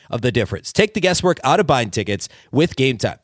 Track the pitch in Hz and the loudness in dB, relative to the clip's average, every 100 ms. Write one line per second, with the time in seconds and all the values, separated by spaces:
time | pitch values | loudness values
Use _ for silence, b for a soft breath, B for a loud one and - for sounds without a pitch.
0 | B 117 120 113 98 - - - 214 - | B -4 0 0 -2 -4 -6 0 0 2
1 | 180 170 180 165 135 180 160 131 110 110 | 0 2 0 0 2 2 4 2 0 -4
2 | 101 98 - B B 123 170 - 135 120 | -4 -4 -6 B B 0 0 2 0 0
3 | 110 - | -4 -4